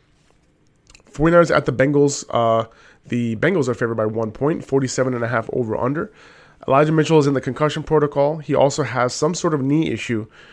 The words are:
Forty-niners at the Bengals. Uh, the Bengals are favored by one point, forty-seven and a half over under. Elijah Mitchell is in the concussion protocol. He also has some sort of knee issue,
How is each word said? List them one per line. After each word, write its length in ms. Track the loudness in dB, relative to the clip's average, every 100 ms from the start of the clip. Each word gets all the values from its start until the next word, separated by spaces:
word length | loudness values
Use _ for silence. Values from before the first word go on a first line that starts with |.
| _ _ _ _ _ _ _ _ _ -20 _
Forty-niners 400 | 0 4 6 6
at 160 | 2 0
the 40 |
Bengals. 540 | 0 2 4 2 0 -4
Uh, 360 | 0 2 2 0 -10 -20 _ -8
the 260 | -4 -2 0
Bengals 320 | 0 0 0
are 80 | -2
favored 180 | -2
by 140 | -2 -2
one 240 | -2 -6
point, 340 | -2 -2 -2 -2
forty-seven 480 | -2 0 -2 -2
and 100 | -2
a 40 | -2
half 200 | -4 -4
over 240 | -4 -4 -2
under. 340 | -2 -4 -6 -12 -20 -20 -20 _ 0
Elijah 240 | 2 4
Mitchell 280 | 2 4 4
is 80 | 4
in 80 | 0
the 60 |
concussion 420 | -4 -2 -2 -2
protocol. 540 | -2 0 0 0 -2 -2
He 180 | -2 2
also 260 | 2 2
has 320 | -4 0 -2
some 220 | 0 -2 0
sort 180 | -2
of 80 | -2
knee 300 | 0 0 0
issue, 340 | -4 -4 -4 -6 -16 -20